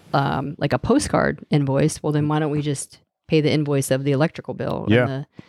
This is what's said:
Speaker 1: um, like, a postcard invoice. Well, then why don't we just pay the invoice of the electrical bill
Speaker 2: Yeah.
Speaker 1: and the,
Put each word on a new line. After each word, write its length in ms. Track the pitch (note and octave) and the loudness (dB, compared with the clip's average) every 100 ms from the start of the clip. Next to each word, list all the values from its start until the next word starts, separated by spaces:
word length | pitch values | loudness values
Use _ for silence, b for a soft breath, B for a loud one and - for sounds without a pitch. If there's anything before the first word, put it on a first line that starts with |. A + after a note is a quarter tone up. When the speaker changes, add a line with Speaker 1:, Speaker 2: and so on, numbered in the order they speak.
| - | -4
Speaker 1:
um, 420 | D3+ C#3 - C#3+ - | -2 0 -2 -6 -4
like, 160 | C#3+ | -2
a 60 | B2 | 0
postcard 640 | - C4+ - - C#3 D3 - | 2 2 2 0 0 -2 -2
invoice. 520 | D3+ C#3 C3+ D#3 - | 0 2 2 0 0
Well, 80 | - | -2
then 160 | D3 D3 | 0 0
why 120 | D3+ | 0
don't 120 | D#3 | -2
we 100 | D3+ | -2
just 380 | D3 C#3 - - _ _ - | -4 -6 -8 -16 _ _ 0
pay 100 | D#3+ | 2
the 120 | D3 | 4
invoice 400 | C#3 C#3+ C#3 - | 2 2 0 0
of 120 | C3 | 0
the 80 | C#3 | 0
electrical 420 | C3+ D#3+ - B2+ - | 2 0 -2 -10 -8
bill 300 | B2+ - - | -6 -4 2
Speaker 2:
Yeah. 120 | A2+ | 2
Speaker 1:
and 60 | B2 | 2
the, 180 | C3+ D3 B | -2 -10 B